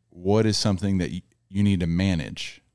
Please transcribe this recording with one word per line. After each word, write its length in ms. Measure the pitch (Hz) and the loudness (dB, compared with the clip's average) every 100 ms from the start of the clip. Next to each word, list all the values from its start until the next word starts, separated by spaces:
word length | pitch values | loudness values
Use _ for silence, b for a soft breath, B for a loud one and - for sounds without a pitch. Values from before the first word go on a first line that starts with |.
| _ | _
what 340 | 87 92 107 | -8 0 2
is 120 | 110 101 | 2 0
something 420 | 107 95 101 95 | 0 0 0 0
that 120 | 73 | -2
y-, 100 | 87 - _ _ | -6 -12 _ _
you 140 | 98 | 0
need 180 | 101 95 | 2 2
to 60 | 85 | 0
manage 760 | 85 98 87 58 - - - _ | 0 0 0 -4 -10 -14 -16 _